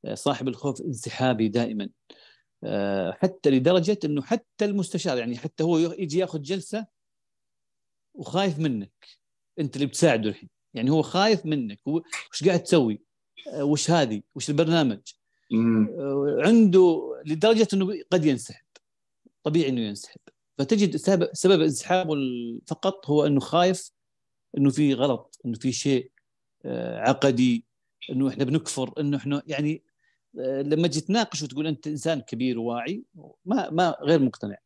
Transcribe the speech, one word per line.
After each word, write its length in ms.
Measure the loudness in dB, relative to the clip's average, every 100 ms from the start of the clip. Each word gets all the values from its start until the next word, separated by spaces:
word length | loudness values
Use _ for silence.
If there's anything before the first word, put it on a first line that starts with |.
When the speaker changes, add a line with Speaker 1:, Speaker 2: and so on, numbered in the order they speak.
| -10
Speaker 1:
صاحب 340 | -4 -2 -2 -6
الخوف 340 | -4 -6 -6
انسحابي 640 | -8 -8 -10 -2 -2 0 0
دائما، 420 | 0 -2 -6 -10 _ _ -20 _ _ _ _
آه، 480 | -6 -4 -2 -2 -4
حتى 380 | -2 -4 0 2
لدرجة 500 | 4 4 2 0 -2
إنه 160 | -2 -4
حتى 440 | -2 -6 _ -4
المستشار، 520 | -2 -2 -4 -4 -4 -4
يعني، 200 | -4 -8
حتى 260 | -10 -4
هو 140 | 0 2
يخ-، 220 | 0 -4
يجي 200 | -4 -2
ياخذ 220 | -2 -6
جلسة 440 | -6 -8 -6 -10 -10 _ _ _ _ _ _ _ _ _ _ _ _
وخايف 460 | -16 -6 -2 -2 0
منك، 480 | -2 -2 -8 _ -20 _ _ _ _ -8
أنت 160 | -6
اللي 120 | -4 -4
بتساعده 420 | 2 2 2 0
الحين، 200 | -6 -14 _ _
يعني، 180 | -4 0
هو 100 | 2
خايف 440 | 2 0 2 2
منك، 340 | 0 -4 -6 -8 -4
هو 140 | -4 -4 -14 -10
وش 120 | -2 2
قاعد 160 | 0
تسوي؟ 380 | 2 2 4 -2 _ _ _ -20 -12
آه، 100 | -4
وش 280 | 0 0 2
هذه؟ 300 | 2 2 -2 -8
وش 140 | -10 -2
البرنامج؟ 520 | 0 2 2 2 -2 -10 _ _ _ _
Speaker 2:
مم. 360 | 2 4 4 2 -2
Speaker 1:
آه، 380 | -4 -2 0 2
عنده 680 | 6 8 8 8 6 4 -4 -10
لدرجة 420 | -6 2 4 4 4
إنه 300 | 2 -2 -4 0
قد 140 | 2
ينسحب، 400 | 2 0 -4 -18 _ _ _ _ _ _ _ _
طبيعي 260 | -2 0 0
إنه 120 | -2
ينسحب. 380 | -4 -8 -14 -20 -20 _ _ -6
فتجد 380 | 0 4 2
سبب، 340 | 2 2 2 2
سبب 280 | 2 4 6
انسحابه 520 | 4 0 0 0 2
ال-، 480 | -2 -2 -4 -8 -10 -10
فقط 420 | -4 -4 -4 0
هو 160 | 2
إنه 140 | 4 2
خايف 520 | 2 2 2 0 -6 _ _ _ _ _ _ 0
إنه 120 | 2
في 240 | 4 2
غلط، 460 | 2 0 0 -6 -12
إنه 120 | -8 -4
في 140 | -4
شيء، 400 | -2 0 0 -2 _ _ _ _ _
آه، 340 | -8 -6 -6 -2
عقدي، 680 | 0 2 2 4 2 2 _ _ _ _ -8
إنه 200 | -2 -2
إحنا 140 | -2
بنكفر، 500 | -2 -2 -4 -6 -6 -4
إنه 180 | -2 -2
إحنا، 260 | -4 -6 -6
يعني، 360 | -4 -4 -4 _ _ _ _ _ -8
آه، 220 | -4 -4
لما 260 | -2 0 0
تجي 140 | -2
تناقش 420 | 0 0 0 -4
وتقول 240 | -8 -6 -4
أنت 200 | -6 -6
إنسان 340 | -6 -4 -4
كبير 380 | -6 -4 -2 -2
وواعي، 440 | -4 -4 -6 -8 -12 -20 -20 _
ما، 240 | -4 -2 -2
ما 260 | 0 0 0
غير 180 | 2 4
مقتنع. 380 | 4 0 -10 -10